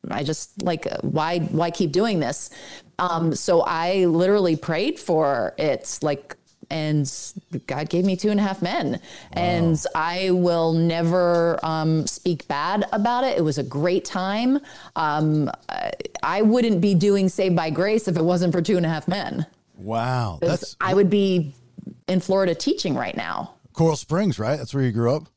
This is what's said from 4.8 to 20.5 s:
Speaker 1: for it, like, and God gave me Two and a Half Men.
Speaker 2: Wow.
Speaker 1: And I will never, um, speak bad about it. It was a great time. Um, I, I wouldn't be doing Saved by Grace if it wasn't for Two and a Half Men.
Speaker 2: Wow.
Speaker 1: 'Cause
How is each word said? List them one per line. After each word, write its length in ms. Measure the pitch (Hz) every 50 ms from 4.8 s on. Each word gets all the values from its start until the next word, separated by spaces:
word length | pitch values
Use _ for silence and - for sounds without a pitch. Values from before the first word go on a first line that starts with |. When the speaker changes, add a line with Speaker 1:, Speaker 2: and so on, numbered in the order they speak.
| 202 294 359 -
Speaker 1:
for 540 | - - 175 156 156 143 139 120 104 - - -
it, 400 | 147 151 139 135 - - - -
like, 360 | - 151 147 143 - - - _ _ _ _ _ - _
and 420 | 151 160 156 151 151 151 143 135 - - - - - 196 _ _ 170 120 -
God 220 | - 131 135 156 160
gave 160 | - 170 185
me 100 | 196 185
Two 140 | 180 - 208
and 100 | 214 202
a 40 | 208
Half 180 | 196 190 190
Men. 300 | 180 175 226 349 - 135
Speaker 2:
Wow. 80 | 240 - - - - - - - -
Speaker 1:
And 520 | - 175 180 175 170 170 165 160 151 - - -
I 380 | 160 156 170 175 185 190 190
will 400 | 180 180 175 175 170 165 165 165
never, 880 | 165 165 165 170 160 165 170 165 170 185 175 175 175 170 170 170 165 - -
um, 420 | 160 160 160 156 160 160 160 147
speak 400 | - - - - 180 170 143 -
bad 380 | _ 151 143 151 175 196 208 196 - -
about 320 | 220 202 233 247 247 262
it. 120 | 262 -
It 40 | -
was 160 | 170 151 139
a 60 | 151 131
great 420 | 131 127 143 156 180 180 190 -
time. 520 | - - 185 185 190 202 214 240 254 269 285 285 - - - - - _
Um, 560 | - 156 151 147 151 156 156 151 151 147 - - - -
I, 240 | - 50 50 - - - - - - - - -
I 180 | 143 175 196 220
wouldn't 360 | 214 226 254 233 233 214 170
be 160 | 175 202 196
doing 320 | 170 175 202 202 202 190
Saved 300 | 185 - - 190 190 170
by 140 | 170 160 160
Grace 360 | 151 147 180 208 220 226 220
if 80 | 196 165
it 80 | 165 160
wasn't 300 | 175 180 180 180 175 156
for 80 | 175
Two 160 | 165 - 214
and 80 | 180 170
a 40 | 160
Half 200 | 165 156 - -
Men. 360 | 180 202 175 - - - 156 - _ _ _ _ _
Speaker 2:
Wow. 600 | - 90 101 110 117 117 123 127 127 117 104 85 76
Speaker 1:
'Cause 200 | 170 170